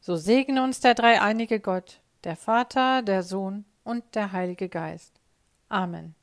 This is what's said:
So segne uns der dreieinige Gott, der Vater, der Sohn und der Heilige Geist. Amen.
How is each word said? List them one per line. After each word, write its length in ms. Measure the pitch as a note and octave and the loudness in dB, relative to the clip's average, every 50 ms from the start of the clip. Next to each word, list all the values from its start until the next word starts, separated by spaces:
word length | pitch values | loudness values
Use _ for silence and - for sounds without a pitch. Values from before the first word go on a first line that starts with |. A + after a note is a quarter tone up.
So 160 | _ - F3+ | _ -4 -4
segne 460 | E3 D#3 F3+ A3+ C4 C4+ C4+ C4+ C4 C4 | -2 2 4 4 4 4 2 0 0 0
uns 180 | C4 B3+ - | 0 -2 2
der 140 | - B3+ A#3+ | 4 4 4
dreieinige 640 | A#3+ A#3 A#3 A#3 G#3+ - G3+ A3 A3+ A#3 A3 A#3 G#3+ | 6 6 6 6 6 4 2 0 0 -2 -2 -2 -2
Gott, 400 | G3+ - F#3 F#3 F#3 - - _ _ _ _ _ - | -2 -2 -4 -4 -4 -8 -20 _ _ _ _ _ -10
der 120 | E3+ E3 | -10 -10
Vater, 640 | - - - A3 A#3 B3 B3 - C4+ B3+ C4 C4 C4 B3 | -8 -2 0 0 0 0 0 0 0 2 2 2 0 2
der 200 | G3+ G3 F#3+ F3+ | 0 0 0 0
Sohn 420 | F3 F#3+ F#3+ G3 F#3+ G3 G#3 G#3 _ _ _ _ | -2 -6 -6 -4 -6 -8 -8 -12 _ _ _ _
und 180 | - A#3 A#3+ A#3 _ - | -8 -6 -6 -8 _ -6
der 180 | A3+ G#3 G3 F#3 | -4 -4 -4 -4
Heilige 360 | F#3 F#3 F3+ F3+ F3+ F#3+ F3+ | -4 -4 -4 -4 -6 -8 -6
Geist. 440 | - F3 E3 D#3 D#3+ E3 - _ _ _ _ _ _ _ _ _ _ _ _ _ | -6 -6 -8 -6 -10 -12 -16 _ _ _ _ _ _ _ _ _ _ _ _ _
Amen. 460 | - F#3 F#3 F3 E3+ E3 D#3+ E3 D#3+ _ | -4 -4 -2 -2 -6 -10 -12 -16 -18 _